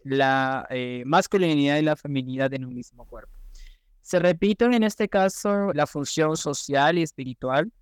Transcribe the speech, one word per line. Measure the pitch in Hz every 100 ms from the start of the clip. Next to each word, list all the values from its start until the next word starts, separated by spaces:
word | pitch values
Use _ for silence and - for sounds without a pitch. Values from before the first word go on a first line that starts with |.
la, | 135 135 135 135 131 131 -
eh, | 127 123 123 127
masculinidad | 170 - 196 175 147 143 147
y |
la | 156 151
feminidad | 143 139 127 131 135
en | 135 127
un | 123
mismo | - - -
cuerpo. | 113 - - - - - - _ _
Se | - 180
repiten | 175 170 202 214 240 240
en |
este | 220 - 208
caso | 196 190 - 208 202 202
la | 147 147
función | 151 135 - 156 160
social | 151 139 - 151 151 175
y |
espiritual, | 160 - 131 120 127 135 208 -